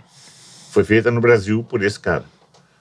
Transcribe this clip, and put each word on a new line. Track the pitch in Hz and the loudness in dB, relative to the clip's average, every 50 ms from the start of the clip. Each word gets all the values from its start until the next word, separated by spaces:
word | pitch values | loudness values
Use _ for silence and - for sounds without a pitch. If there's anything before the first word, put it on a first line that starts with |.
| _ _ _ - - - - - - - - - - - | _ _ _ -20 -20 -20 -20 -20 -20 -20 -20 -20 -20 -4
Foi | - 107 95 | -2 -2 0
feita | - 107 113 110 120 | 2 2 2 2 2
no | 120 120 | 0 0
Brasil | 117 120 120 107 95 104 110 113 117 | 2 4 2 2 2 -2 -4 -4 -4
por | - 131 113 95 | -6 -6 -4 -2
esse | 101 110 - | -4 -4 -4
cara. | - 95 85 - - - _ _ _ _ _ _ _ _ _ _ | -6 -4 -4 -4 -6 -10 _ _ _ _ _ _ _ _ _ _